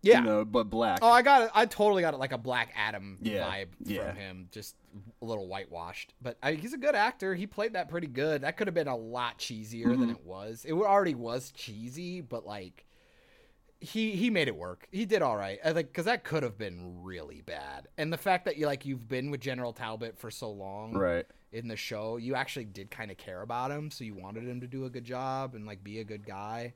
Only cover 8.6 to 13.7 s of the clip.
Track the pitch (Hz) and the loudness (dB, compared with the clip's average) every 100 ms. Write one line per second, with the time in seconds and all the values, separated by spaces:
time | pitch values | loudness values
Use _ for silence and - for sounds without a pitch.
8.6 | 208 170 147 123 113 120 120 - - 113 | 0 0 0 -2 -4 -2 -2 -2 -8 -8
9.6 | 110 113 117 123 120 117 78 92 104 113 | -8 0 2 4 4 0 -8 -12 -10 -10
10.6 | 139 160 208 202 185 131 117 123 131 - | -4 2 6 6 6 0 -2 -4 -6 -14
11.6 | - 107 117 131 175 180 139 120 92 104 | -12 -10 -10 -8 -8 -8 -8 -8 -8 -10
12.6 | 92 - _ _ _ _ _ - _ _ | -10 -16 _ _ _ _ _ -20 _ _
13.6 | _ | _